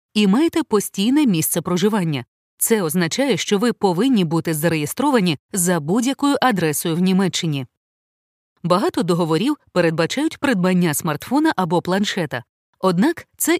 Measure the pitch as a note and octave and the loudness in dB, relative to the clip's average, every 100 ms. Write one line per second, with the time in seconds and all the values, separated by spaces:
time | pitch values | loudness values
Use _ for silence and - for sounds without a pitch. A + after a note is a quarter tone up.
0 | _ G#3+ G#3 G#3+ E4 E4+ - G#3 - - | _ 0 2 4 2 0 0 -2 -2 -2
1 | G#3 C#4 C#4+ E3 D#3 F3 E3+ F3 G#3 G#3+ | 0 2 2 2 0 -2 -2 0 0 0
2 | E3+ C#3 A#2 _ _ - - A3+ E3 E3+ | -2 -4 -8 _ _ -6 0 0 0 0
3 | E3 - C#4 F#3 - G3+ A#3+ - G3+ E3+ | 0 0 0 0 0 0 0 0 0 2
4 | C4 A#3 E3+ E3 E3 D#3 E3 D#3+ D3 - | 2 2 2 0 -2 -2 0 0 -2 -2
5 | C#4 B3+ F3+ C#3 _ - F3 F3 D3 A3 | 2 2 2 -2 _ -4 0 0 0 0
6 | B3 C4+ C#4+ C#4+ B3+ G3 D#3+ - F3 D#3+ | 0 0 0 0 0 0 -2 -2 -2 0
7 | F#3 F#3 F#3+ - E3 C#3+ B2+ _ _ _ | 2 2 0 -2 -4 -6 -8 _ _ _
8 | _ _ _ _ _ _ E3+ F3 D#4+ D#4 | _ _ _ _ _ _ 0 0 0 0
9 | F3 E3+ E3 D#3+ A#3+ D4+ _ F#3 E3+ E3 | 0 0 0 0 0 -4 _ 0 0 0
10 | E3 - D#4+ - C#4+ G#3 F#3 F3+ F3 C#3+ | -2 -2 -4 -2 -2 0 2 2 2 0
11 | E3+ C#3+ - C4+ D#4+ - F3+ F3 - F#3+ | -4 -6 -2 0 0 0 0 0 0 -2
12 | G3+ - D3+ B2+ - _ _ _ F#3+ F3 | -2 -4 -4 -6 -10 _ _ _ 0 2
13 | C4+ E4+ - - - | 0 -2 -8 -6 -2